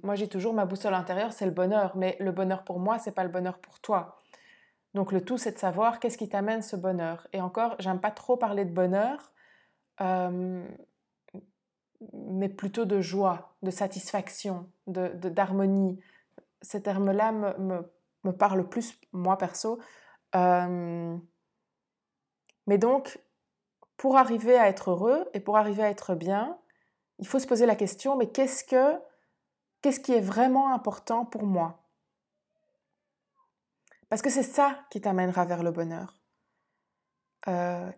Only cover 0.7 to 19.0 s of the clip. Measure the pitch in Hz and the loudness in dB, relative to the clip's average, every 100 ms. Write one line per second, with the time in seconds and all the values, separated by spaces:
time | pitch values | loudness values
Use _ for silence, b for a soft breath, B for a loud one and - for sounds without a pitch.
0.7 | 196 208 185 185 185 220 214 196 180 185 | -2 -2 -2 -2 -2 -4 -2 -2 0 2
1.7 | 214 190 190 185 185 196 180 190 190 - | 2 0 0 -2 -2 -4 -2 -2 -2 -6
2.7 | 180 190 226 214 190 185 180 180 180 - | -4 -2 -2 -4 -4 -4 -2 -4 -6 -16
3.7 | - - 196 165 b b b b b b | -12 -2 -2 -2 b b b b b b
4.7 | b b 196 196 190 190 247 226 - 190 | b b -4 0 0 0 -4 -4 -4 -2
5.7 | 175 226 233 240 233 214 202 202 226 208 | 2 0 0 -4 -4 -4 -2 -2 -4 -6
6.7 | 190 190 180 165 170 - 190 180 226 233 | -4 -2 -2 -4 -6 -8 -6 -4 -2 -2
7.7 | - 190 185 214 214 - 240 226 202 185 | -2 -4 -2 -2 -4 -2 0 0 0 -2
8.7 | 170 180 196 233 294 - b b b b | 0 2 2 0 -4 -12 b b b b
9.7 | b _ - 190 185 180 180 185 185 - | b _ -6 -2 0 -2 -4 -6 -6 -10
10.7 | - - _ _ _ _ - - _ _ | -16 -20 _ _ _ _ -20 -20 _ _
11.7 | _ _ _ 226 - 220 190 196 196 202 | _ _ _ -18 -14 -6 -4 -4 -4 -6
12.7 | 233 208 202 165 190 196 175 - _ 190 | -4 0 0 0 0 0 0 -8 _ -8
13.7 | 180 196 190 - 202 185 - 202 180 185 | -4 -6 -6 -6 -6 -6 -8 -8 -8 -10
14.7 | _ - 185 180 170 180 170 190 196 196 | _ -10 -6 -4 -4 -2 0 2 2 2
15.7 | 196 190 185 B B B - - _ - | 4 2 -2 B B B -20 -20 _ -10
16.7 | 202 202 190 196 196 220 220 202 180 190 | -6 -2 0 2 2 2 0 -4 -4 -4
17.7 | 180 170 _ _ _ 190 185 202 190 180 | -4 -8 _ _ _ -6 2 2 2 -2
18.7 | 240 233 - | -4 -8 -10